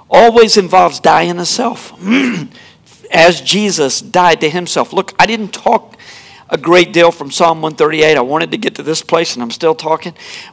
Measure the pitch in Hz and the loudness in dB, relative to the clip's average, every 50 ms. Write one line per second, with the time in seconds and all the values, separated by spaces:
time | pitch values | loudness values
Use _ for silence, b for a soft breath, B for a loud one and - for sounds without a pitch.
0 | b b - 180 226 233 226 240 226 214 - 214 185 160 180 185 180 165 - - | b b 4 6 6 6 6 6 6 6 4 2 2 2 2 2 2 2 0 -2
1 | - 160 160 160 170 175 175 175 175 - - - 247 233 247 - - - - - | 0 2 2 2 0 -2 -4 -4 -6 -4 -4 -4 -4 -4 -6 -10 -14 -20 -18 -10
2 | 180 196 233 277 269 247 214 175 143 - - - - - _ _ _ _ - _ | -4 -2 0 0 0 -2 -4 -6 -10 -12 -16 -20 -20 -20 _ _ _ _ -20 _
3 | - - - 170 165 180 170 143 - - 175 202 214 202 175 - 143 131 - - | -10 -2 2 4 4 4 4 0 -2 -4 -2 -2 -2 -2 -2 -2 -2 -2 -4 -6
4 | - 127 113 180 175 175 160 - 165 151 156 180 175 - - 156 - - - 190 | -6 -2 0 2 2 2 2 0 -2 -4 -4 -4 -6 -4 -4 -4 -4 -2 -4 -6
5 | 185 - - - 180 202 233 220 208 180 - - - 214 240 202 - - - - | -6 -2 0 0 0 0 0 -4 -6 -8 -8 -6 -2 0 0 -2 -2 -6 -20 -20
6 | B B B B B B B B B B 170 143 - 165 175 180 175 - - 170 | B B B B B B B B B B -6 -4 0 2 4 4 4 2 2 2
7 | 170 170 165 - 143 139 - - 180 165 165 160 156 156 147 - 156 156 156 156 | 2 2 2 -2 -8 -8 -2 0 0 0 0 -2 -4 -6 -2 0 0 0 2 2
8 | 151 156 151 135 120 131 147 160 165 - - - - - - - 143 147 160 - | 2 2 2 2 0 0 -2 -4 -4 -4 -6 -6 -6 -8 -8 -8 -6 -6 -6 -6
9 | - - 170 165 170 - - 123 120 117 117 - 165 160 160 160 156 156 160 151 | -4 -2 -2 -2 -2 -4 -6 -8 -10 -10 -6 -4 -2 -2 -2 -2 -4 -4 -4 -4
10 | - 175 160 B B B B B B B | -6 -10 -16 B B B B B B B